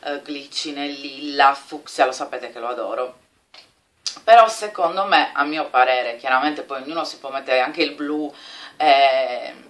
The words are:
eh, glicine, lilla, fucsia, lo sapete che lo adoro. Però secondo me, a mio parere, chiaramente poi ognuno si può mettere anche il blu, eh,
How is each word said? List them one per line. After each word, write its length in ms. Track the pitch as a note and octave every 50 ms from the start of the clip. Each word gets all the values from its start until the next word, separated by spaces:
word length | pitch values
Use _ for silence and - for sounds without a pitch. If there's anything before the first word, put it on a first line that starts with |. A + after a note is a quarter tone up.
| -
eh, 180 | C#3+ C#3+ C#3 C#3
glicine, 600 | D3 D3 C#3+ C#3 - - - - D#3 C#3+ C#3+ C#3+ C#3+
lilla, 680 | C#3+ C#3 C#3+ C#3 C3+ C3+ D3 D3 C#3 C#3+ C#3 C#3 C#3
fucsia, 520 | - - - D#3 D3 - - - - C3+
lo 80 | C3 C3
sapete 360 | - D3 C#3+ C3+ B2 A#2+ A#2
che 100 | - A#2+
lo 80 | A#2 A#2+
adoro. 540 | B2 A#2+ G#2+ G2 A2+ B2 B2+ B2+ - _ _ _ _ _ _ _ _ - - _ _ _ _ _ _ _ - - - - -
Però 240 | A3 A3+ A#3 A3 A3
secondo 560 | - - G#3 G#3 - F#3+ F3 E3 F3 F#3+ G3
me, 260 | G3 F#3 D3+ C#3 - -
a 100 | - C#3+
mio 240 | D3 D#3 D#3 D3 -
parere, 480 | - B2+ B2+ B2+ B2+ B2+ A#2+ A#2 A#2
chiaramente 460 | A#2+ - C3 B2+ C3 C#3+ D3+ D3 D3+ -
poi 180 | - C#3 C3
ognuno 220 | C3 D3 E3 E3 D3+
si 160 | - - -
può 100 | - C3+
mettere 300 | C3+ C3+ C3+ - B2+ C3
anche 240 | B2+ D3+ D3+ E3 D#3
il 100 | C#3+ D3
blu, 400 | D3 D3 C#3+ D3+ D3+ D3+ C#3+ - - - - - - - - - -
eh, 760 | D#3 D3+ C#3 C#3 C#3 C3+ C3 C3+ C3 B2 B2 A#2+ A#2+ B2+ C3 C3 - -